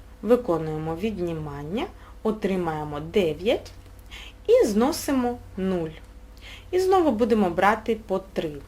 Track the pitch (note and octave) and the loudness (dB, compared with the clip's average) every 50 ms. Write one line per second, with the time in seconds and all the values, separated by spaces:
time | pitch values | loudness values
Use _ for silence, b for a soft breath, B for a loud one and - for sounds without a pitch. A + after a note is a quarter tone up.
0 | - - - - - G#3 B3 A#3+ A#3+ - E3+ D#3 D#3+ D#3 D#3 D#3 D#3 D#3+ E3 E3 | -20 -20 -16 -6 2 2 2 4 4 2 0 0 -2 -2 -4 -4 -4 -4 -4 -4
1 | F#3+ A3+ G#3 F3+ F3 E3+ E3 D#3 D#3 D3 C#3+ C#3+ D3 D3+ F3+ A#3+ E4+ G#4 B B | -4 -4 -4 -4 -4 -4 -4 -6 -6 -8 -10 -10 -8 -6 -6 -6 -6 -8 B B
2 | B B B B - A3 G#3+ G#3+ - F#3 G3 F#3 F3+ D#3+ D#3 D3+ D3+ D3+ D3 D3 | B B B B -4 -4 -2 -2 -2 -2 -2 0 -2 -2 -2 -4 -6 -6 -6 -8
3 | D#3 E3 E3+ G#3+ F#3 D#3+ D3+ D#3 F3+ A3 D4 - - - - - - - - - | -8 -2 0 2 2 2 0 -2 0 0 0 0 -2 -8 -16 -18 -20 -20 -20 -20
4 | - B B B B B B - - - A4+ C5 G#4 B3+ G3 G#3 A#3 C#4+ E4 - | -18 B B B B B B -6 2 4 6 6 6 4 4 4 2 2 2 -2
5 | - - C#4 C4 A#3+ A#3+ A#3+ B3 - - - F#3+ F#3 F#3+ F#3 F3 E3 D#3+ D#3 - | -2 0 0 2 0 0 -2 -6 -10 -12 -8 -4 -2 -2 0 -2 -2 -6 -8 -12
6 | - - - - - - - B B B B B B B F4+ F#4 F#4+ F#4 G4 F#4 | -18 -20 -20 -20 -20 -20 -20 B B B B B B B 0 2 4 4 4 6
7 | E4+ D4+ A#3 G#3 B3 G#3+ A3+ G#3+ G3+ F3+ E3+ F3+ F#3+ G3+ A3 A3 - - A3 A3 | 6 4 4 2 2 2 4 4 4 2 4 4 4 4 4 2 0 -2 -4 -4
8 | - - F#3+ F#3 - - - F#3 E3 D#3+ D3 C#3 - | -2 -2 -4 -4 -4 -4 -4 -4 -4 -4 -6 -10 -14